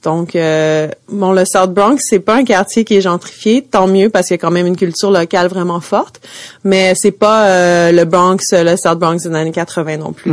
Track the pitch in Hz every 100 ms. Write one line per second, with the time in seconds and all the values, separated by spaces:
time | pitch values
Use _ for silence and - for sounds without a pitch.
0 | 160 165 170 175 160 156 156 156 156 -
1 | - 202 190 190 180 196 185 185 202 277
2 | - 196 190 226 247 190 208 233 220 196
3 | 185 175 - - 214 247 - 208 190 190
4 | 208 202 180 175 165 175 180 180 185 160
5 | 202 190 170 190 175 180 175 170 - 202
6 | - - - - - - 196 190 190 180
7 | 208 190 208 220 208 185 175 175 170 175
8 | 165 180 180 185 - 185 170 175 180 165
9 | 170 170 170 160 160 160 170 - 156 156
10 | 151 160 -